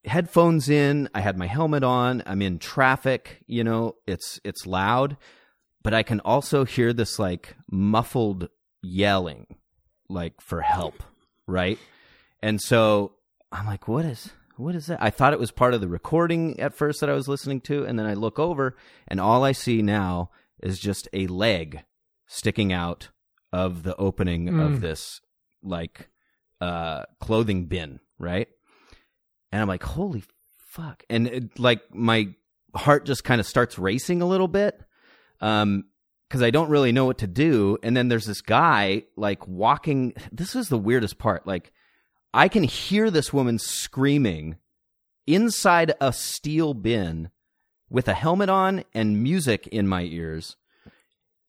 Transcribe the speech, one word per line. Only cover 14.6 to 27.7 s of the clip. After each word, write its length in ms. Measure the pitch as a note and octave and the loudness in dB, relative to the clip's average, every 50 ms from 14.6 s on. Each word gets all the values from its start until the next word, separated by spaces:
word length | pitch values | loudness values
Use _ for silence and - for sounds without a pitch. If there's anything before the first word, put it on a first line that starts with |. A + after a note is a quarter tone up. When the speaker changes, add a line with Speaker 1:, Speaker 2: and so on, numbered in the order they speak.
| A#2+ D#3+ F3 | -8 -8 -8
Speaker 1:
is 120 | E3+ D3 | -8 -8
that?" 160 | E3 E3+ - G2+ | -8 -6 -4 -2
I 60 | G#2+ | -2
thought 220 | - - C3+ C3+ D3 | 0 4 4 4 4
it 80 | - | 2
was 100 | A#2+ G#2+ | -2 -4
part 220 | - - B2 B2 B2 | -2 2 2 2 2
of 60 | A#2 | 2
the 80 | G2+ F2+ | 0 -2
recording 720 | F2 E2 - - D3+ E3 E3+ E3 E3+ E3 E3 D#3+ - - | -4 -6 -4 -2 0 0 2 2 0 -2 -2 -2 -4 -4
at 140 | - C#3+ - | -6 -6 -4
first 240 | - D#3 D3 D3 - | -2 -2 -2 -2 -2
that 80 | - C#3+ | -2 -2
I 60 | C#3+ | -2
was 140 | C#3 C3 C3+ | -2 -2 -4
listening 320 | C#3 C#3 - C#3+ C#3 C3 - | -6 -6 -4 -6 -6 -6 -4
to, 220 | - D3 D3 C#3 | -4 -4 -4 -4
and 140 | - A#2+ A2+ | -4 -4 -4
then 80 | G#2+ | -2
I 80 | G#2+ G#2 | -2 -4
look 240 | G2+ A2 A2 - - | -4 -4 -4 -2 -2
over, 380 | D3+ F3 F3 C#3 C#3 C3 B2+ - - - - - _ - | -2 -2 -2 -2 -2 -4 -4 -8 -18 -20 -20 -20 _ -6
and 100 | - G2 | -4 0
all 240 | F#2 G#2 A2+ B2 C3+ | 2 4 4 4 4
I 80 | C3+ C#3 | 2 0
see 280 | - - B2 A#2 A2 | 0 -2 0 0 2
now 500 | G#2+ G2+ G#2 G#2+ G2 F#2 F2+ F2 F2 F2 _ _ _ _ _ _ - | 2 2 2 0 0 0 -2 -4 -4 -6 _ _ _ _ _ _ -6
is 160 | - F#2+ F2+ | -6 -6 -4
just 300 | - G2+ G2 - - - - | -4 -4 -4 -6 -8 -8 -6
a 120 | G2 F#2+ F2+ | -4 -4 -4
leg 540 | F2+ F2+ G#2 A2+ G#2 F2 E2 D2+ C#2+ D#2+ - _ _ _ _ _ _ _ _ | -2 0 0 0 0 0 -4 -8 -14 -16 -18 _ _ _ _ _ _ _ _
sticking 460 | _ - - - A2+ G2 - G#2+ G2 F#2 | _ -10 -6 -4 -2 0 0 0 0 0
out 360 | F2+ F2 F2 F2 - - - _ _ _ _ _ _ _ _ - | 0 -2 -4 -6 -8 -12 -20 _ _ _ _ _ _ _ _ -4
of 300 | F2+ F#2 F#2 F2+ E2+ D#2+ | -2 -2 -2 -4 -6 -8
the 120 | F#2 F2+ | -8 -4
opening 520 | - G2 F#2+ F#2 - F#2+ F#2 E2+ E2+ E2+ F2 | -2 -2 -2 0 0 -2 -2 -2 -2 -2 0
of 240 | F3+ D#3+ D#3 D3+ D3 | 0 2 2 2 0
Speaker 2:
Mm. 80 | C3 | -2
Speaker 1:
this, 400 | G#2+ E2 D#2 - - - - - _ _ _ _ _ _ _ _ - | -2 -4 -6 -8 -10 -14 -16 -18 _ _ _ _ _ _ _ _ -12
like, 460 | G2 F#2 E2+ E2+ E2 - - - - _ _ _ _ _ _ _ _ _ - | -8 -8 -8 -8 -10 -12 -18 -20 -20 _ _ _ _ _ _ _ _ _ -8
uh, 440 | F2 F2 F2 E2+ E2+ E2 D#2+ C#2 - - _ - | -6 -6 -6 -6 -6 -6 -8 -8 -10 -14 _ -12
clothing 460 | - - A2 A2 A#2 G#2+ G2+ F#2 F2 | -6 -2 0 2 2 2 0 -2 -2
bin, 340 | D#2+ | -4